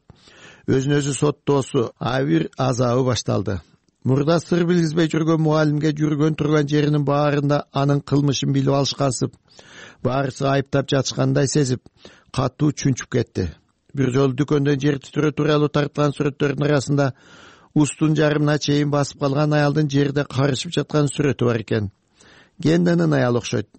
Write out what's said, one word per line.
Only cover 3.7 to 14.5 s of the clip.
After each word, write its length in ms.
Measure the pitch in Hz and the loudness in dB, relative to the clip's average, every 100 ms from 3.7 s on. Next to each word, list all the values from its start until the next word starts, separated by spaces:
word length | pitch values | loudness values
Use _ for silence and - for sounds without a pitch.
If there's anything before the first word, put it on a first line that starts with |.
| _ _ _ | _ _ _
Мурда 340 | 120 131 139 170 | -2 0 2 0
сыр 280 | - 175 170 | 0 0 2
билгизбей 380 | 180 160 156 160 | 2 2 0 0
жүргөн 320 | 185 160 165 | 0 0 2
мугалимге 540 | 156 156 156 147 156 147 | 2 2 2 0 -2 0
жүргөн 380 | 156 151 151 156 | -2 0 0 0
турган 300 | 143 156 143 | 0 0 2
жеринин 360 | 147 151 151 143 | 0 2 0 0
баарында 580 | 143 147 147 143 143 - | 0 0 0 0 -2 -2
анын 280 | 139 143 143 | -2 0 0
кылмышын 520 | - 139 143 131 143 | 0 0 0 0 0
билип 220 | 139 139 139 | 0 0 0
алышкансып, 560 | 135 - 139 - 127 - _ - - - - - | -2 -2 -2 -2 -6 -8 _ -20 -20 -20 -20 -8
баарысы 420 | 123 127 135 - 139 | -4 -2 -4 -4 -2
айыптап 460 | 139 131 139 131 | 0 0 -2 0
жатышкандай 540 | 139 127 - 131 135 135 | -2 -2 -2 0 0 0
сезип, 340 | 151 131 127 - _ - - _ | 0 0 -2 -6 _ -20 -20 _
катуу 380 | - 131 - 151 | -4 -4 0 -2
чүнчүп 380 | - 143 127 - | 0 -2 -2 -2
кетти. 380 | 127 113 - 92 - _ _ _ 139 | -4 -2 -4 -6 -8 _ _ _ -4
Бир 160 | 127 | -2
жолу 220 | 123 139 127 | 2 0 0
дүкөндөн 400 | 147 | 0